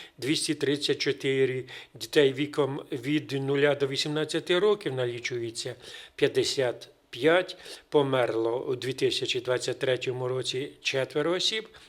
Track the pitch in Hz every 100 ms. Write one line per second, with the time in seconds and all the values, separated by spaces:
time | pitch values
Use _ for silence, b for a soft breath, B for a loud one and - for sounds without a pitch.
0 | B - 123 156 - 147 139 147 - 143
1 | 147 135 139 135 131 131 127 B B 127
2 | - 156 139 131 147 151 135 143 - 139
3 | 123 151 131 135 135 139 143 139 139 131
4 | 156 151 156 165 160 180 208 208 165 127
5 | 123 120 - 123 117 113 131 120 B B
6 | B - 139 139 110 - 123 - - _
7 | _ 117 147 175 185 - B B - 147
8 | 135 131 117 113 113 117 - 127 123 131
9 | 131 - 123 127 120 123 123 123 127 127
10 | 131 127 127 131 127 127 143 - - 135
11 | 131 151 156 180 - 220 220 B